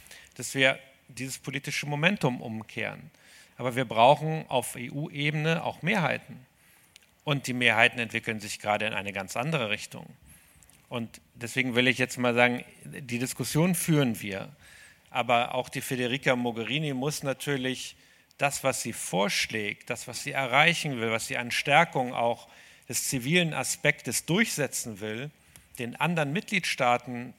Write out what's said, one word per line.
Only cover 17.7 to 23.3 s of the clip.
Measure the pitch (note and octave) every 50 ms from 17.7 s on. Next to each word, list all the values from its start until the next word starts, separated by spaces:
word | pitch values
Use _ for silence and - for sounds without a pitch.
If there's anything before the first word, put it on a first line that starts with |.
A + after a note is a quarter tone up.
| B2+ - - - - _ _ _ _ _ _ _ _
das, | - C#3 C#3+ - - -
was | C3+ B2 - -
sie | A#2 G#2+
vorschlägt, | - - - - F3+ G3+ G3 - - - - - A2 G#2 G#2 - - - -
das, | B2 - - -
was | A#2+ - -
sie | C#3+ C#3
erreichen | C#3 C3+ A#2+ B2 C#3 D#3 E3+ E3 - - D3+ C3 A#2
will, | A2+ A#2 A2
was | A2+ - -
sie | C3+
an | B2 A#2+ A#2+ -
Stärkung | - - C#3+ C#3+ D#3 E3+ E3+ - D3 B2+ B2 -
auch | - A#2+ A#2 A#2 - - - - - - - - - _ -
des | A#2+ - -
zivilen | - C#3+ C3 A2+ C#3